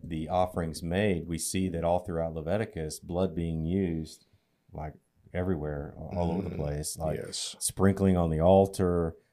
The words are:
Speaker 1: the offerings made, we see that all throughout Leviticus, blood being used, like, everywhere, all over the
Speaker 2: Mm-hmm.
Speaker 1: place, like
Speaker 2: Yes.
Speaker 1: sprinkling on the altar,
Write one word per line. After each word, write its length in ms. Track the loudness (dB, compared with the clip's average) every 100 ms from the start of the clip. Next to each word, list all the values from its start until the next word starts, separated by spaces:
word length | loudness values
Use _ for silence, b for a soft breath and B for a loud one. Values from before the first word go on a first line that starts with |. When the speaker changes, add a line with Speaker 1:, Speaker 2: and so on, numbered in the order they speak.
Speaker 1:
the 260 | -8 -6 -2
offerings 540 | 0 0 0 -4 -4
made, 440 | -2 0 2 0 -2
we 100 | -4
see 320 | -2 0 0
that 140 | 0
all 140 | 2 0
throughout 360 | 0 -2 -2
Leviticus, 680 | -4 -2 -2 -2 -6 -8 -8
blood 340 | -6 -2 0
being 320 | 0 -2 -2 0
used, 580 | 0 0 -2 -6 -12 _ _ _ _ _
like, 220 | -12 -12 -12 _ _ -8
everywhere, 600 | -4 0 0 -2 -4 -8 -10
all 320 | -8 -2 0
over 120 | 0
the 80 | -2
Speaker 2:
Mm-hmm. 120 | -4
Speaker 1:
place, 340 | -4 -4 -6 -4
like 220 | -4 -4
Speaker 2:
Yes. 380 | -6 -8 -8 -6
Speaker 1:
sprinkling 580 | -6 2 4 6 4 4
on 140 | 4
the 100 | 4
altar, 760 | 8 8 6 2 0 2 0 -4 b